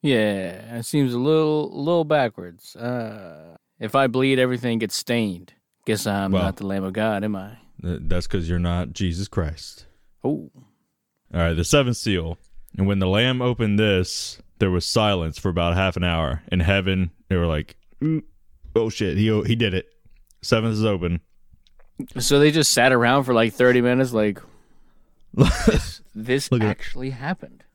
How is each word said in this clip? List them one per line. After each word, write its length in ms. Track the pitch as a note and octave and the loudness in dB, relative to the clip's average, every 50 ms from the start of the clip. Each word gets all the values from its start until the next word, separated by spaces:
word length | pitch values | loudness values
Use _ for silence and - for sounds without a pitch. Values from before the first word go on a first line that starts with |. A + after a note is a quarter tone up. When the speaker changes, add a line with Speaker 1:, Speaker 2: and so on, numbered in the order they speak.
Speaker 1:
Yeah, 760 | - D3 C3 A#2 G#2+ G#2+ G2+ G2 F#2+ F2 F2 F#2+ A2 A2+ A#2 A#2 | 2 2 2 2 2 2 0 -2 -4 -8 -10 -12 -16 -12 -12 -10
it 40 | A2+ | -10
seems 300 | - - D3+ C#3 B2+ A#2+ | -2 0 0 0 0 0
a 40 | A#2+ | -2
little, 520 | B2+ D3 D#3 D#3 D#3 D#3 D3+ D3+ D3 C#3+ | 0 2 2 2 2 0 0 -2 -4 -6
little 340 | - - C#3+ D#3+ F3 E3+ D#3+ | -8 -6 -4 0 0 0 0
backwards. 720 | D3+ D#3 D3 C3 A#2 - - F#2 F2 E2 F#2 - - - | 2 2 2 2 0 -2 -8 -16 -16 -16 -20 -20 -20 -18
Uh, 800 | - A#2 A#2+ B2 B2 A2+ A2 G#2+ G#2+ F#2+ E2+ D#2+ D2+ D#2 E2+ E2 - _ _ _ _ | -10 -8 -6 -6 -6 -8 -8 -12 -14 -16 -18 -18 -20 -20 -20 -20 -20 _ _ _ _
if 160 | A2+ G#2+ - | -10 -2 0
I 140 | C#3 C3+ C3 | 2 2 2
bleed, 320 | A2+ B2+ C3 C3+ C3+ B2+ | 2 2 2 2 4 2
everything 380 | B2+ B2+ B2+ A#2+ A#2+ B2 A#2 A2+ | 2 2 0 -2 -2 -2 -2 -2
gets 180 | A2+ G2+ - | -4 -4 -6
stained. 560 | - - - A#2+ A#2 A2+ G#2 F2+ F2 F2+ - _ _ _ _ _ _ _ | -8 -4 -2 0 0 0 -2 -4 -8 -14 -20 _ _ _ _ _ _ _
Guess 200 | - A2 G2+ - G#2+ | -4 -2 -2 -2 -2
I'm 240 | G2+ G2 G2 F#2+ | -2 0 0 0
Speaker 2:
Well, 100 | F#2+ F#2+ | 2 2
Speaker 1:
not 140 | F2+ F#2+ F#2 | 2 0 -2
the 100 | - G2+ | -4 -6
Lamb 160 | G2 G2 G2 F#2+ | -4 -4 -4 -4
of 80 | F#2+ | -4
God, 300 | F#2 G#2+ G#2+ A2 G#2+ G2 | -4 -2 -2 -2 -2 -2
am 140 | G2+ G#2+ G#2 | -2 -4 -6
I? 220 | F#2+ F#2+ G2+ A#2 - _ _ - - | -6 -8 -12 -16 -20 _ _ -20 -10
Speaker 2:
th-, 200 | - E2+ F2 - | -6 -6 -6 -4
that's 240 | C2+ - - F2 E2+ | 0 0 0 0 0
'cause 220 | - - G2 E2+ D#2+ | -2 -2 -2 -2 0
you're 100 | F2 F2 | -2 0
not 340 | F2 F2 F2 F2 F2+ - | 0 0 0 -2 -4 -6
Jesus 360 | - - G2+ F2+ E2 F2 G2 - | -4 -4 -2 -2 -2 -4 -6 -4
Christ. 580 | - - E2+ D2+ D#2 - - - - - - - _ _ _ _ _ _ - | -4 -4 -4 -4 -6 -10 -14 -20 -20 -20 -20 -20 _ _ _ _ _ _ -6
Speaker 1:
Oh. 260 | B2+ D3+ - D#2+ - _ C3 _ _ _ _ _ _ _ _ _ _ _ _ _ _ | -6 -4 -4 -8 -16 _ -20 _ _ _ _ _ _ _ _ _ _ _ _ _ _
Speaker 2:
All 80 | - E2+ | -2 0
right, 120 | E2+ E2 | 0 0
the 100 | E2+ D#2 E2+ | 2 0 0
seventh 340 | - - D3 C3+ B2 A#2+ - | 2 4 2 4 2 -2 -4
seal. 380 | - A2 G2 F2 E2 D#2+ E2+ _ _ _ - - - - - | -2 -2 -2 -2 -2 -6 -10 _ _ _ -20 -20 -20 -16 -4
And 100 | - F#2+ G2 | -2 0 0
when 100 | G2+ G2 | 2 0
the 80 | F#2+ F#2 | 0 2
Lamb 320 | F#2+ G#2 A#2+ B2+ C3 B2+ | 2 2 2 0 0 0
opened 360 | B2+ B2 B2 A2+ A#2 G#2+ G#2 G2+ | -2 -2 0 0 0 0 2 2
this, 600 | A2 G#2+ G2 F#2 F2+ - - - - - - - - - _ _ | 2 4 2 2 0 -2 -6 -10 -10 -10 -14 -16 -20 -20 _ _
there 120 | G#2 F#2+ | 0 2
was 120 | F2+ F2 - | 2 0 -2
silence 520 | - - A#2 G#2+ G#2 G2+ F2+ E2 D#2+ D2+ - | 0 0 2 2 2 0 0 -2 -4 -6 -4
for 100 | - G2 | -4 -2
about 240 | E2+ F2 E2+ E2+ E2+ | 0 0 0 2 2
half 220 | F#2 F#2+ F#2+ F2 | 2 2 0 0
an 60 | - F2 | 0 -2
hour. 380 | F2+ E2+ E2 D#2+ C#2 C2+ D#2 - - | 0 0 0 0 -2 -4 -6 -6 -4
In 80 | - F#2 | -2 0
heaven, 500 | E2+ D#2+ G2 G2 F#2 F#2+ F#2+ F#2 F#2 E2+ - _ - _ | 2 2 2 2 2 0 0 0 -2 -2 -4 _ -6 _
they 80 | F#2+ | 0
were 100 | F2+ E2+ | 0 2
like, 300 | E2+ D#2+ D2+ D#2 - - - _ _ - - | 0 0 -2 -4 -8 -14 -20 _ _ -10 -4
"Mm, 220 | - D#3 D#3+ D#3 - - - _ _ _ - _ - - - | -2 -2 -2 -2 -4 -8 -20 _ _ _ -20 _ -20 -2 0
oh 140 | A2+ A2+ A2 | 0 0 0
shit, 280 | G#2+ - G#2+ F#2+ D2 | -2 -2 -2 -2 2
he, 100 | G2+ G#2+ A2 A2 G#2 - | 2 2 2 2 0 2
he 100 | - A#2 | 0 0
did 160 | A2+ A#2 G#2 F#2 | 2 0 0 0
it. 180 | F#2 - - _ _ _ - - - - _ _ _ | -2 -6 -8 _ _ _ -20 -20 -20 -20 _ _ _
Seventh 300 | - - - A2+ A2 A#2 A2 | -2 0 0 2 2 0 0
is 100 | G#2+ A2 | 2 2
open." 360 | A2 G2+ F2+ E2+ F2 F2 E2 _ _ _ _ - - - _ _ _ - - - - _ _ - - - B2+ | 0 0 0 0 -2 -2 -2 _ _ _ _ -20 -20 -20 _ _ _ -20 -20 -20 -20 _ _ -14 -10 -6 -4
Speaker 1:
So 200 | A#2+ - C#3+ C#3+ | 0 4 4 6
they 100 | D3 D3+ | 6 6
just 220 | D3 D#3+ D3 - | 6 4 2 2
sat 200 | - - A#2+ C3 | 4 4 4 6
around 320 | C3 A#2+ A#2+ A#2+ B2+ C#3+ C3+ | 6 4 4 4 4 2 2
for, 100 | C3 B2 | 2 2
like, 180 | A2+ A2+ A2+ | 2 2 0
thirty 280 | - - B2 B2 B2 B2 | 2 4 4 6 6 4
minutes, 320 | A#2+ B2 B2 B2+ C3+ B2+ | 4 2 2 2 0 0
like, 280 | B2 A2 G#2+ G#2 G2 - - - - - _ _ - - - _ | 0 0 0 0 -2 -4 -12 -20 -20 -20 _ _ -20 -20 -20 _
Speaker 2:
<laughs> 420 | _ - - _ _ _ - - - | _ -20 -20 _ _ _ -20 -10 4
Speaker 1:
"This, 680 | - A#2+ - - - - G#3+ - B3+ - - - - - - - | 4 4 4 4 4 2 2 2 2 -2 -4 -12 -14 -20 -16 -14
this 360 | G#2+ A2 A#2+ B2+ C#3 - - | -12 -4 -2 -2 -2 0 0
Speaker 2:
Look 100 | C3 A#2+ | 0 0
at 60 | A2 G#2 | 2 0
Speaker 1:
actually 400 | G#2 - - - - B2+ B2+ C3+ | -2 -2 -6 -6 -6 -6 -6 -8
happened. 520 | C3 A#2+ C3 D3+ F#3 - - - - - - _ | -8 -8 -6 -6 -6 -6 -8 -20 -20 -20 -20 _